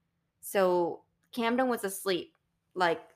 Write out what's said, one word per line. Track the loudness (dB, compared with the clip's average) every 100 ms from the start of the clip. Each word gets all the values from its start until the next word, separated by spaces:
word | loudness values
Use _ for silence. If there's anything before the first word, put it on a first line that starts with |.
| _ _ _ _
So | -4 2 4 4 0 -4 _ _ _
Camden | -4 -2 2 0
was | 0
asleep, | -4 -6 -2 -2 -4 _ _ _ _ 0
like, | 0 0 -6